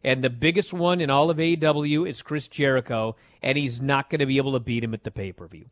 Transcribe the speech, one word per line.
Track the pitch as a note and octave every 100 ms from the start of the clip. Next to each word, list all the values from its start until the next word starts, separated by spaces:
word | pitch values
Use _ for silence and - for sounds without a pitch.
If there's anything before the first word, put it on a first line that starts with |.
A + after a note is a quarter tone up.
And | C3 C3
the | C3
biggest | A#2+ D3+ E3+ -
one | F3+ F3 F3+
in | D3
all | C#3 D#3
of | D#3
A |
E | E3 E3
W | D#3 D3 D3 D3 F3+
is | A#2+
Chris | - D3+ C#3
Jericho, | - C#3 C3 A#2+ A#2 A2 A2 _ _
and | - C#3
he's | C#3 A#2+
not | C3+ C#3 C3+
gonna | D#3 C#3
be | C3+
able | C3+
to | C3
beat | A#2 A#2
him | A2+
at | A2
the | -
pay-per-view. | A2 G2 F2 E2+ D#2+ -